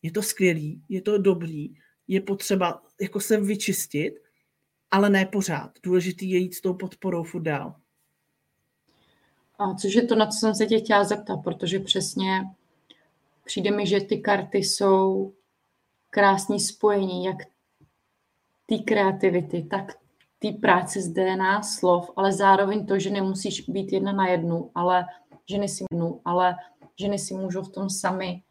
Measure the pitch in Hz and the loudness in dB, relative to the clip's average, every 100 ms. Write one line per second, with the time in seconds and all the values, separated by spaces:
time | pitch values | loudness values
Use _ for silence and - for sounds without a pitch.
0 | 165 - - - 185 160 151 - - 185 | -4 -4 -4 2 2 2 -4 -10 -8 -6
1 | 196 208 196 180 165 156 147 - _ _ | 0 2 4 2 -2 -8 -10 -14 _ _
2 | - 190 196 196 - 196 175 - _ _ | -2 -2 -2 -6 0 2 0 -2 _ _
3 | 196 202 202 214 196 208 - - - 147 | -6 -4 0 0 2 -2 -2 -2 -2 -4
4 | 170 - _ _ _ _ _ _ _ 190 | -4 -6 _ _ _ _ _ _ _ 4
5 | 202 196 190 202 190 147 - _ 180 180 | 6 4 2 -2 -2 -4 -6 _ 0 0
6 | 180 175 190 185 185 - 190 185 185 - | 0 -6 -2 0 -2 -4 -4 -4 -8 -8
7 | 190 170 165 175 160 143 156 - _ _ | -6 -4 -6 -6 -4 -4 -6 -14 _ _
8 | _ _ _ _ _ _ _ _ _ _ | _ _ _ _ _ _ _ _ _ _
9 | _ _ _ _ _ _ 202 190 196 208 | _ _ _ _ _ _ -4 -2 2 2
10 | 240 220 214 214 220 208 214 220 214 208 | 2 2 2 2 0 2 2 2 4 2
11 | 196 208 - 185 185 185 175 190 190 190 | 4 -2 -4 -6 -6 -6 -4 -4 -2 -2
12 | - - 190 190 190 - _ _ _ _ | -2 -2 0 0 -2 -14 _ _ _ _
13 | _ _ _ _ - - 196 202 196 196 | _ _ _ _ -10 -4 0 0 2 0
14 | 196 214 - 202 - 196 190 - 196 190 | 0 -2 0 0 0 -2 -2 0 4 4
15 | 190 190 196 - _ _ _ _ _ _ | 4 0 -4 -10 _ _ _ _ _ _
16 | _ - 196 190 - 202 - - 214 202 | _ 4 4 4 0 -2 -2 0 2 4
17 | 190 180 185 - - _ _ _ _ _ | 0 -2 -4 -6 -10 _ _ _ _ _
18 | _ _ _ _ _ _ - 220 - 214 | _ _ _ _ _ _ -4 -4 0 2
19 | 190 190 190 175 165 175 160 196 196 - | 2 2 2 2 -2 -6 -4 -6 -6 -16
20 | _ _ _ _ 208 - 202 180 180 196 | _ _ _ _ -6 0 4 4 2 -6
21 | 175 165 185 190 190 202 208 - 180 175 | -4 0 0 2 2 0 -2 0 4 2
22 | 175 - 196 190 196 196 196 214 208 196 | 0 0 0 4 6 6 4 0 0 0
23 | 190 202 190 190 208 - - 185 196 190 | 0 -2 -2 -2 -4 -6 -6 -6 -2 -2
24 | 196 196 185 180 165 170 - - 175 180 | 0 0 2 2 0 -2 -4 -2 2 2
25 | 180 - _ - - 202 202 - 190 170 | 0 -12 _ -20 -8 -4 -4 -4 -6 -2
26 | 170 - - 175 180 180 - _ - - | -2 -4 -2 2 2 0 -12 _ -20 -6
27 | 196 202 147 190 190 185 190 - 196 190 | -4 -2 -4 -6 -4 -6 -6 -6 -6 -2
28 | 190 185 185 180 _ | -2 -2 -6 -8 _